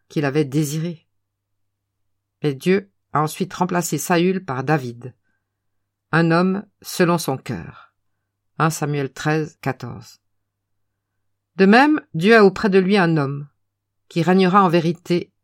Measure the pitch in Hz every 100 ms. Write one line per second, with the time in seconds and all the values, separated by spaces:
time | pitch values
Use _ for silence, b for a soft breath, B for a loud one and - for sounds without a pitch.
0 | b 160 143 143 139 143 147 156 170 156
1 | _ _ _ _ _ _ _ _ _ _
2 | _ _ _ _ 151 135 180 190 196 _
3 | _ 143 156 - 185 - 185 175 151 151
4 | - 175 180 190 190 127 135 156 127 117
5 | 123 - _ _ _ _ _ _ _ _
6 | _ 160 165 165 185 190 - _ - -
7 | 175 175 - 131 - 98 69 - - _
8 | _ _ _ _ _ - 160 156 147 147
9 | 139 - 151 156 156 - 139 - 120 113
10 | 113 _ _ _ _ _ _ _ _ _
11 | _ _ _ _ _ - 190 226 294 302
12 | - 160 190 226 196 190 214 190 185 202
13 | 170 160 139 143 147 _ _ _ _ _
14 | _ 170 165 185 190 202 190 170 160 170
15 | - 175 - _